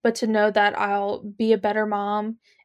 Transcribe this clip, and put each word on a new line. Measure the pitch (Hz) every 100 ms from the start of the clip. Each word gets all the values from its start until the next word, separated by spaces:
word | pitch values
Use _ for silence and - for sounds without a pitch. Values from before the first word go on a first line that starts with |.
but | 233
to | 226 220
know | 220 208
that | 214 208 -
I'll | 202 202 202 208
be | 208 202 220
a | 220
better | 214 214
mom | 214 202 202 208 214 226 _ _